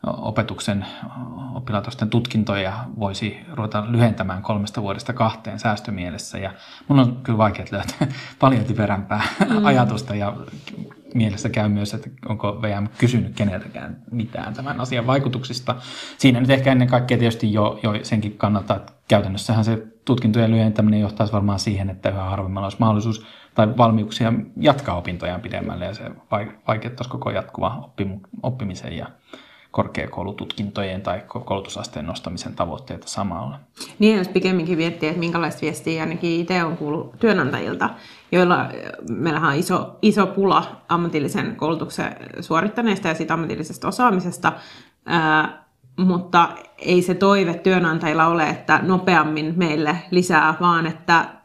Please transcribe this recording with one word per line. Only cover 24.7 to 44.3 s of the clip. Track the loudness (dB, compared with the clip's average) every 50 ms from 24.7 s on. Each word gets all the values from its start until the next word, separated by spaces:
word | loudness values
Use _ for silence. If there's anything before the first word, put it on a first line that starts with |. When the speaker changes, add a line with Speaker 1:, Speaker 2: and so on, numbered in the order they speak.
| 4 4 0 -4 -4 -4
Speaker 1:
opintojaan | -4 -6 -8 -6 -6 -6 -6 -6
pidemmälle, | -8 -6 -6 -6 -6 -6 -6 -6 -6
ja | -8 -8
se | -10 -12 -14 -14 -16 -8 _
vai-, | -4 -4 -4 -6 -12 -12 _ -4
vaikeuttaisi | -4 -2 -4 -8 -8 -8 -10 -8
koko | -8 -6 -6 -4
jatkuva | -4 -4 -6 -6 -8 -4 -4 -4 -4 -4 -12
oppimu-, | -14 _ -6 -6 -6 -6 -10 -12 -16 -16 -6 -4
oppimisen | -4 -4 -4 -6 -6 -8 -8 -10 -10 -10 -8
ja | -10 -10 -14 _ _ _ -20 -20 -20 -20 -20 -20 _ _
korkeakoulututkintojen | _ -4 -4 -2 -2 -6 -8 -6 -6 -8 -8 -8 -8 -10 -10 -10 -6 -6 -6 -6 -4 -6 -6 -4 -6 -6
tai | -6 -6 -6 -6 -8 -10
ko-, | -12 -12 -6
koulutusasteen | -4 -6 -6 -6 -8 -10 -10 -12 -10 -10 -10 -8
nostamisen | -8 -8 -8 -8 -8 -8 -8 -10 -10 -6
tavoitteita | -4 -4 -4 -4 -10 -10 -12 -14 -12 -12 -10
samalla. | -8 -6 -4 -4 -4 -6 -8 -8 -10 -12 -16 _ _ -18 -18 -18 -2 4
Speaker 2:
Niin, | 4 6 6 4
jos | 2 0
pikemminkin | -2 0 0 2 0 0 0 0 0 0
miettii, | 0 -2 -2 -2 -4 -4
että | -2 -2
minkälaista | -2 -2 -2 -2 -2 -2 -4 -4
viestiä | -4 -4 -4 -4 -4 -4 -4 -2 -4
ainakin | -4 -6 -4 -2 -2 0 0
itse | -2 0 0 0 0
on | -2 -2 -4
kuullut | -4 -4 -4 -4 -6 -8 -6 0
työnantajilta, | 2 4 4 4 2 0 -2 -2 -4 -4 -4 -2 -2 -4 -4 -6 -20 -20 -20 -20 -10 _
joilla, | 4 4 6 6 4 2 2 -4 -6 -10 -12 -12 -14 -14 -10 -8
meillähän | -6 -2 -2 -2 0 2 2 2
on | 2 2
iso, | 0 0 0 -2 -2 -4 -6 2
iso | 4 4 6 6 2 0
pula | 0 0 2 4 4 2 2 0 -10 -16 _ _
ammatillisen | 0 0 0 0 0 0 -2 0 -2 -2 -4 -4 -4
koulutuksen | -4 -2 -2 -2 -2 -4 -8 -6 -6 -6 -6 -6 -10 -16 -16 -12 -12
suorittaneista | -6 0 0 2 2 0 -2 0 2 2 2 2 0 -2
ja | -2
siitä | -2 -2 -2 -2
ammatillisesta | -2 -2 -4 -4 -6 -6 -8 -8 -6 -6 -6
osaamisesta, | 0 2 4 4 4 4 0 -2